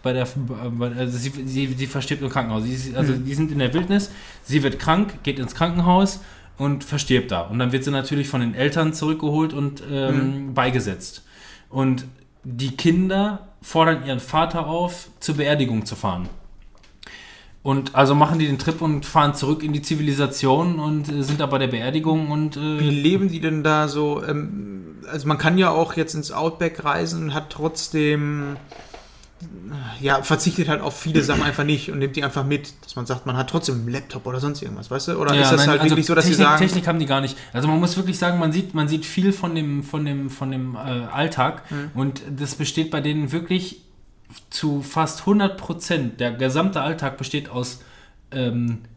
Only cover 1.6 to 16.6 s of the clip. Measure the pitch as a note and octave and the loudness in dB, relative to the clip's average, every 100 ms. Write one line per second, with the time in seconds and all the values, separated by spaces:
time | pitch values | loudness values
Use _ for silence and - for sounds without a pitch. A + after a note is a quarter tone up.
1.6 | C3+ B2+ C3+ C#3 - C3+ C3+ C#3 A2+ A2 | -2 -2 -4 -4 -4 -4 -2 -2 -2 -2
2.6 | A#2 B2+ C3 A#2+ D3 B2+ C3+ C#3 D#3 C#3+ | -2 -4 -6 -2 0 0 -2 -2 0 0
3.6 | B2 D#3+ F3+ G3+ G3+ - - - - C#3+ | 0 0 2 2 0 -8 -18 -14 0 2
4.6 | C3+ - D#3+ F3 G#3 - C#3+ C#3 B2 - | 2 0 2 4 2 -2 -4 -4 -4 0
5.6 | E3+ F3 F3 F#3 G3 - - - - - | 0 4 6 6 4 0 -14 -20 -16 -4
6.6 | C#3+ C#3 - D3 - B2 - F2+ G2 A#2 | -2 -2 -2 -2 2 2 2 -2 -2 0
7.6 | B2 C3 C#3 C#3 C3 C#3+ C#3 C3 A#2 A#2 | 0 0 0 -2 0 -2 0 0 0 0
8.6 | C#3+ D#3+ D#3 D#3 D#3 D#3 D3+ D3+ D#3+ C#3+ | 0 2 0 0 -2 0 0 2 0 0
9.6 | C#3 - - C#3 C3+ C3 C3+ C#3 C#3 C3 | -4 -6 -6 -2 2 2 0 -2 -4 0
10.6 | B2+ B2+ G2+ F2+ - - - - - - | 2 2 -2 -6 -10 -16 -20 -20 -20 -20
11.6 | - C3 C3 B2+ - - - _ C3 A#2+ | -8 0 0 0 -4 -18 -20 _ -12 -6
12.6 | C3+ - E3 F3 F#3 F#3+ G#3 G3+ - - | -6 0 2 4 2 2 0 -2 -12 -18
13.6 | - D#3+ E3 D3 C3+ B2 - D#3 E3 E3+ | -2 2 4 2 -2 -4 -2 0 0 -2
14.6 | D3+ E3+ F3 - - - - D3 C#3+ D3 | -2 -2 -2 -6 -14 -10 -4 0 2 2
15.6 | B2 A2 G#2+ G#2+ G2+ F2 F2+ - - - | 2 0 -4 -4 -2 -2 -6 -10 -16 -20